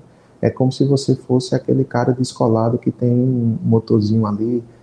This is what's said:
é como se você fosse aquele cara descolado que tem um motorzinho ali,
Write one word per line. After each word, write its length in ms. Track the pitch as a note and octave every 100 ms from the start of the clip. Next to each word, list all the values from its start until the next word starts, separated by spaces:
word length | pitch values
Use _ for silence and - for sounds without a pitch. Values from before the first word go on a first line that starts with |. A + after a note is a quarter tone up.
| - - _ -
é 80 | A2
como 200 | - C3
se 140 | - C#3
você 300 | C3+ - C3
fosse 400 | - B2+ B2 C3
aquele 280 | - C3
cara 300 | C3 B2 B2
descolado 640 | B2+ B2+ - B2+ A2 A#2 B2
que 140 | -
tem 200 | - A#2+
um 460 | B2 B2+ B2+ A#2 A2+
motorzinho 640 | A#2 A2+ - A#2 G#2 A2+ G#2+
ali, 360 | G2+ A2+ A#2+ A#2 -